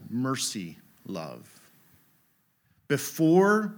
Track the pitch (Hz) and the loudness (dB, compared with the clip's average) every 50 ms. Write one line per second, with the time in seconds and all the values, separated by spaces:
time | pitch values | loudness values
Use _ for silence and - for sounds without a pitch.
0 | - - 107 120 127 131 135 127 - - - 110 90 85 76 - - _ _ _ | -12 -8 -6 -4 -2 -2 -4 -4 -4 -6 -6 -8 -10 -12 -12 -16 -20 _ _ _
1 | - - 95 85 80 71 62 58 58 - - - _ _ _ _ _ _ _ _ | -14 -12 -10 -10 -10 -10 -12 -16 -18 -20 -20 -20 _ _ _ _ _ _ _ _
2 | _ _ _ _ _ _ _ _ _ _ _ _ _ _ _ _ _ - 147 139 | _ _ _ _ _ _ _ _ _ _ _ _ _ _ _ _ _ -4 -4 -2
3 | - - - - 160 160 165 180 196 202 208 214 214 202 - | -4 -4 -2 2 4 6 6 6 6 6 4 2 0 -2 -8